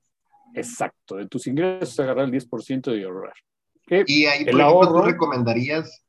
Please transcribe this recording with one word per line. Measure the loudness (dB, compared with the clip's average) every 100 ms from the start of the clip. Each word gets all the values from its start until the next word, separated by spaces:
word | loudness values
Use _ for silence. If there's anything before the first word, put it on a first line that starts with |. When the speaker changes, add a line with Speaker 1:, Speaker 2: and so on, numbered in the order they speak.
| _ _ _ _ _
Speaker 1:
Exacto, | -12 -10 -8 -8 _ -14 -12
de | -10
tus | -10 -6
ingresos | -2 -2 -4 -8 -4
agarrar | -2 -2 -2
el |
diez | -4 -6
por | -10
ciento | -8 -6 -4 -6
y |
ahorrar. | -6 -12 -14 -18 _ _ _ _ -2
Que | 0 2
Speaker 2:
Y | 2 2
ahí, | 2 2
por | 4
Speaker 1:
el |
Speaker 2:
ejemplo, | 6 6 6
¿tú | 4
Speaker 1:
ahorro | 2
Speaker 2:
recomendarías, | 2 -2 0 0 -2 -2 -4 -6 -14